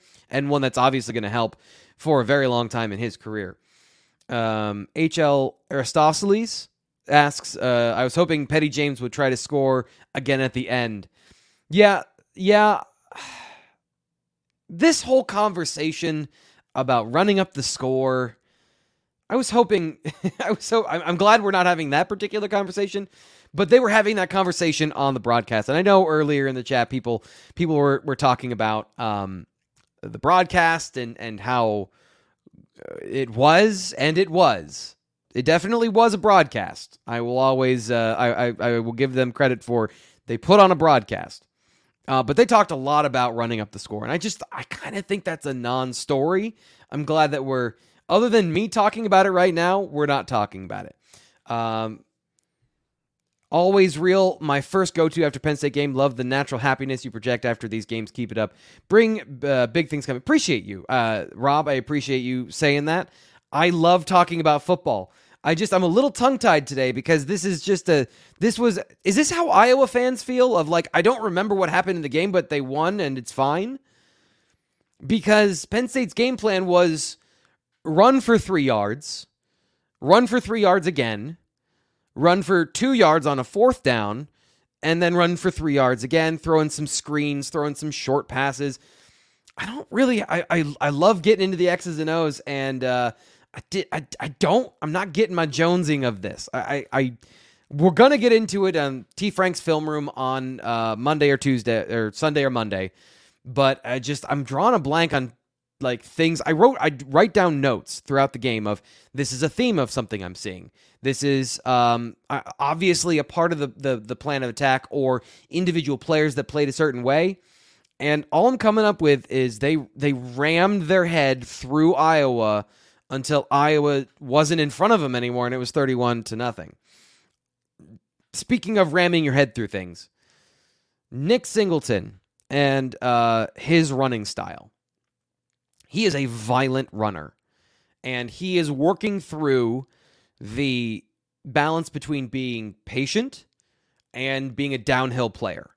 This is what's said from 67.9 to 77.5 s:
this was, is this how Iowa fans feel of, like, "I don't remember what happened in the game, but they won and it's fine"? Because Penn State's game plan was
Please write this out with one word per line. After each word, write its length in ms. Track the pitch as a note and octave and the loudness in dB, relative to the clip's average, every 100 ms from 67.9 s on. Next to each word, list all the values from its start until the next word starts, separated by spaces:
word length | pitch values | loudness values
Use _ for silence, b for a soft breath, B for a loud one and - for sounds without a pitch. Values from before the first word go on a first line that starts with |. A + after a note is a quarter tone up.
| D3+ B2 b b b | 2 2 b b b
this 200 | A3 A3 | -2 2
was, 200 | A#3+ F3+ - _ F#3 | 0 0 -8 _ 0
is 100 | G3+ | 2
this 140 | D4+ | 2
how 200 | E4+ E4+ | 0 2
Iowa 380 | F#3 A#3 C4 C4 | 6 6 6 2
fans 340 | A#3+ B3+ B3+ | 2 -2 -4
feel 360 | - B3+ B3+ G3 | -4 2 2 2
of, 100 | D3+ | 2
like, 220 | E3+ - | 0 0
"I 80 | - | 2
don't 200 | F#3+ B3 | 2 2
remember 340 | G#3+ F3 G#3 G3 | -2 -2 -2 0
what 140 | F3+ | 0
happened 260 | F3+ F#3 F3+ | 0 -2 -4
in 60 | |
the 80 | C#3+ | -4
game, 240 | D3+ F#3+ | -2 0
but 160 | F#3 - | 0 -2
they 100 | D3 | -4
won 400 | C3 C#3 E3 G3+ | -4 -2 -2 -2
and 180 | D3 C3 | -4 -6
it's 140 | A#2+ | -8
fine"? 480 | - C3+ D#3+ A3 C4+ _ _ _ _ _ _ _ _ _ _ _ _ C3+ | -2 0 0 -4 -10 _ _ _ _ _ _ _ _ _ _ _ _ -2
Because 580 | A3 F#3+ G#3+ G#3 F3 - | -2 4 4 4 0 -4
Penn 220 | G#3+ B3 | -4 -2
State's 260 | C4+ G#3+ | -2 -4
game 220 | - B3 B3+ | -2 -2 0
plan 300 | G#3+ F#3+ F#3 | -2 0 2
was 520 | F3 F3 D#3 - - _ _ _ | 4 4 2 -6 -12 _ _ _